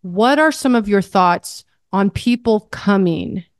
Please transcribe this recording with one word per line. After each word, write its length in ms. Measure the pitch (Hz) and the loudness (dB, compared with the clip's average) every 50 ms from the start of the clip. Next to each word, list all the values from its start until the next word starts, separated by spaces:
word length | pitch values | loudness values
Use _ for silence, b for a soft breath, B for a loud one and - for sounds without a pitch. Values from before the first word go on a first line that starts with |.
| - | -12
What 340 | 185 175 190 220 254 285 | -6 -2 0 2 2 4
are 140 | 285 311 311 | 4 2 0
some 240 | 277 - - 269 247 | 0 0 0 0 0
of 120 | 233 214 | 0 0
your 140 | 202 202 196 | 0 0 0
thoughts 640 | 180 - - 196 185 175 175 180 _ - - - _ _ _ _ _ _ | 0 0 0 2 2 2 0 -2 _ -14 -18 -18 _ _ _ _ _ _
on 200 | - 196 196 202 | -2 -2 -2 0
people 560 | - - - 240 240 240 - 233 220 214 - _ | -2 -2 -2 -2 -2 0 0 0 0 0 -2 _
coming 720 | - - - 202 202 196 190 175 165 - 87 - - 196 170 _ _ | -16 -6 -2 0 2 2 2 0 0 -4 -6 -8 -10 -10 -12 _ _